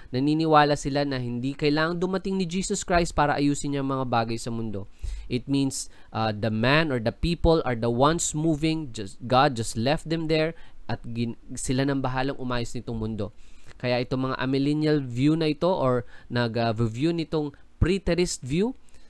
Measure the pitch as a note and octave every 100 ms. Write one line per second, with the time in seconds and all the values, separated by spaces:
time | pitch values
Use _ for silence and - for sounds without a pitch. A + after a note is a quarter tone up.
0 | - B2+ C#3+ D#3 D#3+ D3+ D3 C#3+ D3 C#3
1 | D3 C3 B2 A#2+ C3 C#3 D3+ D3+ D#3+ F3
2 | F3+ F#3 G3 F#3+ F3 F#3 - G3 - F3
3 | E3 - D3 C#3 C#3+ C#3+ D3 C#3+ C3+ C3+
4 | B2+ A#2+ A#2 A2+ - A2+ A2+ G2+ G2 -
5 | - - - B2 - C#3 C#3 - - -
6 | - A2 A2 G#2+ A2 A2 B2 D3 E3 B2
7 | A2+ - E3 E3+ E3+ E3 B2+ A#2+ A#2 A#2+
8 | C#3+ E3+ - D3+ D#3+ D3 D#3+ D#3+ D3 A2+
9 | G2 - A#2+ B2+ D3 A#2 A2 A2+ A#2 D#3
10 | D#3 E3 D#3 D#3+ D#3 D#3+ - - - A2+
11 | A#2 A#2 A#2 - - B2+ - C3 C#3 C3+
12 | B2+ B2+ C3+ C#3 C3 B2 A#2 A#2+ A#2 A2+
13 | A2 G#2+ F#2+ - - - - - B2 B2
14 | B2+ C3 C3 B2+ C3 C3+ C#3 D3+ D3+ D3+
15 | C3 A#2+ C#3+ E3 D#3 D3 F3 F#3+ C3 B2
16 | - - - B2 A#2+ A2+ A#2 A2 A#2 A2+
17 | D#3+ E3+ D#3 D#3+ D3 - - - D#3 F#3+
18 | - E3+ F3+ - B2 D#3+ A3+ - - -